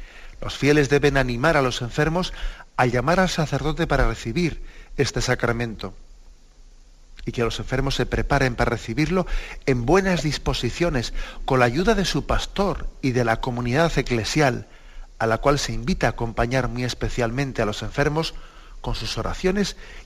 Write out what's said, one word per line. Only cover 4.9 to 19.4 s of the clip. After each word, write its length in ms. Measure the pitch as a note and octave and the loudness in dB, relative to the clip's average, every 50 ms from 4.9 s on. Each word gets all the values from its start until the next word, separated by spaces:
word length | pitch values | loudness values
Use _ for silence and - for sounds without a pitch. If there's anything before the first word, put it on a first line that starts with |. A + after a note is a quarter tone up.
| - | -2
este 240 | - C3+ - - B2+ | -2 0 0 0 -2
sacramento, 720 | - - B2+ - - A#2 A#2 A#2 A#2+ A#2 G#2 - - F#2+ - - - - - - - - - - - - - - - - - - - - - - - - - - - | 0 0 0 0 0 0 0 0 -2 -6 -6 -8 -10 -12 -12 -14 -20 -20 -20 -20 -20 -20 -20 -20 -20 -20 -20 -20 -20 -20 -20 -20 -20 -20 -20 -20 -20 -20 -16 -10 -10
y 60 | - | -6
que 100 | - - A#2 | -2 0 0
los 140 | A2+ - - | 0 0 -4
enfermos 360 | G2 - C3 C3 B2+ C3+ B2+ | -4 -2 0 0 0 0 2
se 120 | - B2 | 0 0
preparen 480 | - B2 A2+ A2 - C#3+ C#3 C3+ B2+ A#2 | 0 0 0 2 2 2 4 4 2 2
para 160 | - A#2+ A#2+ | 2 0 0
recibirlo 560 | A2+ G#2+ - - A2+ B2 D#3 C#3 - F#3 F3 - - - - - - - - | 0 -2 -4 -4 0 0 0 2 2 0 0 0 -2 -2 -2 -4 -12 -6 0
en 180 | - C3 B2 A2+ | 0 0 2 4
buenas 380 | B2 E3+ G3 F#3+ F#3+ F3+ D#3+ | 4 4 4 4 4 0 2
disposiciones, 880 | C#3 D#3 C3+ - - D3 C3 - - A2+ - - E3+ F3 D#3+ B2+ A2 - - - - - - - - | 0 -2 -2 -2 -2 -2 -2 0 -2 -2 -2 0 0 0 0 0 -2 -2 -4 -6 -6 -6 -8 -8 -2
con 160 | - C3+ B2+ | 2 4 4
la 60 | A#2+ | 4
ayuda 280 | A#2+ A#2 D#3+ F#3+ A3+ A3 | 4 2 2 2 2 4
de 120 | G3+ F#3 | 2 2
su 200 | - - C#3+ - | 0 0 -2 -2
pastor 600 | - B2 - - - - - G3+ F#3+ D3 - - - - - | 0 -2 -2 -2 -2 -2 0 0 0 0 -4 -6 -8 -6 -2
y 80 | - C3+ | -2 0
de 120 | A#2 B2+ A#2+ | 2 2 2
la 160 | A2+ A2+ - | 2 2 0
comunidad 560 | - C3 A#2+ A#2+ A#2+ A#2+ B2 D3 E3+ D#3+ - D3+ | 0 -4 -2 -2 -2 0 2 4 4 4 2 0
eclesial, 680 | B2+ - B2 A2+ G#2 - - D3+ D3+ C3 A#2 A2 - - - - - - - - - - - - | 0 0 0 -2 0 0 2 4 4 4 2 0 -6 -12 -18 -20 -20 -18 -16 -16 -16 -14 -6 -2
a 80 | A2 | 0
la 120 | A2+ A2+ A2+ | 0 0 2
cual 200 | - C#3+ D3 C3+ | 2 2 2 2
se 140 | - - | 0 -4
invita 340 | A#2 A2 A#2 D3 F#3+ - - | -4 -4 -2 -2 -2 0 0
a 40 | A#2+ | 0
acompañar 580 | - - A#2+ A2+ G#2 - A#2+ A#2+ B2+ C3 B2 A#2 | 0 0 -4 -4 0 -2 0 2 2 0 0 0
muy 160 | A#2 B2 B2 | -2 -4 -4
especialmente 760 | A#2+ - - A#2+ - - B2 A#2+ A2+ A#2 C3+ C#3+ C3+ A#2 - | -4 -4 -4 -4 -2 0 0 0 0 0 -2 -4 -2 0 -2
a 60 | A2+ | -2
los 160 | G#2 G#2 - | -2 -2 -4
enfermos 520 | A2+ A2 - - C#3+ D3 D3 D#3 D#3+ - - - - - - - - - - - | -6 -6 0 0 0 2 2 0 -2 -4 -6 -10 -14 -14 -18 -20 -20 -18 -16 -10
con 140 | - B2+ A2+ | -6 -6 -4
sus 240 | - A#2 A2 - A#2 | -4 -4 -6 -6 -4
oraciones 580 | G#2+ F2+ E2+ - | -4 -4 -4 -2